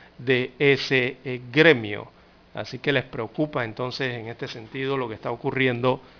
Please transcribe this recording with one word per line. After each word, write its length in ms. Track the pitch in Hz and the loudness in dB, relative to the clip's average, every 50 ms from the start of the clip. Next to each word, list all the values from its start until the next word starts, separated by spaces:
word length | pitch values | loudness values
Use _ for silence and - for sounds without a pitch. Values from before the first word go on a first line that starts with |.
| - - - - | -20 -20 -18 -4
de 320 | 123 127 131 123 127 - - - | 0 2 2 2 0 -2 -2 2
ese, 580 | 147 143 135 127 - - 139 131 123 127 131 - - | 4 4 4 4 2 0 2 2 2 0 -4 -8 -8
eh, 160 | 135 127 123 123 123 | -8 -8 -8 -8 0
gremio. 600 | 120 151 160 165 143 117 110 104 101 104 110 - - - - - - _ _ _ | 4 8 8 8 8 6 2 -4 -6 -8 -10 -14 -18 -20 -20 -20 -20 _ _ _
Así 280 | - 107 107 - - 117 | -10 -10 -10 -10 -10 -4
que 120 | - 151 | -2 0
les 120 | 139 131 123 | 0 0 0
preocupa 600 | - 131 127 113 107 - - 156 151 - 131 120 | -4 -6 -8 -8 -6 -4 -4 -4 -2 -2 -4 -4
entonces 520 | 110 107 - 123 127 123 - 135 127 120 | -4 -4 -6 -6 -6 -4 -4 -6 -6 -6
en 120 | 117 110 | -6 -8
este 200 | 113 117 - 143 | -10 -10 -10 -12
sentido 500 | 123 - 117 110 110 - 135 135 135 139 | -12 -12 -12 -14 -12 -8 -6 -4 -2 -2
lo 100 | 135 123 | -2 -4
que 60 | 113 107 | -6 -8
está 160 | - - 127 | -8 -8 -8
ocurriendo, 720 | 120 117 - 135 123 131 131 131 120 120 127 127 131 135 - - - | -6 -6 -4 -4 0 2 2 2 2 2 2 0 0 0 -4 -14 -20